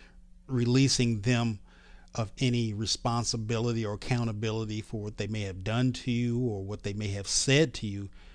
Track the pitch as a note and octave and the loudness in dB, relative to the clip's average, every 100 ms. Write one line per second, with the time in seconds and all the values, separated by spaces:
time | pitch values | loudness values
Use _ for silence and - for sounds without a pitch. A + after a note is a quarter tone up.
0 | - - - - - B2+ A#2+ B2+ C3+ - | -20 -20 -20 -20 -4 0 4 6 6 6
1 | A#2+ A2 A#2+ A#2+ A#2 G#2 - - - - | 4 2 2 2 2 -2 -10 -20 -20 -20
2 | - - G#2+ - B2+ A#2+ A2+ G#2 A2 - | -12 -6 -6 0 2 2 0 -2 -2 -2
3 | B2+ A#2+ A2+ A#2 G#2+ A2+ A#2+ A#2 G#2+ G#2 | 0 0 0 -2 -2 0 0 0 -2 -4
4 | - B2 A2+ G#2 A2 A2 A2 A2 - A2+ | -2 0 0 -2 -2 -2 -2 -6 -6 -8
5 | G#2 - G#2 G#2+ G2 F2+ F#2 A2+ B2+ A#2+ | -8 -6 -4 -4 -4 -6 -2 2 2 0
6 | - A#2+ A#2+ A#2 B2 G2+ G2 G#2 G#2 G#2 | -2 0 0 0 -2 -2 -6 -6 -6 -4
7 | G#2+ G2+ G2 - - C#3 D#3 - G#2+ G2+ | -4 -4 -2 0 4 6 4 0 -6 -6
8 | G2 - - | -8 -14 -20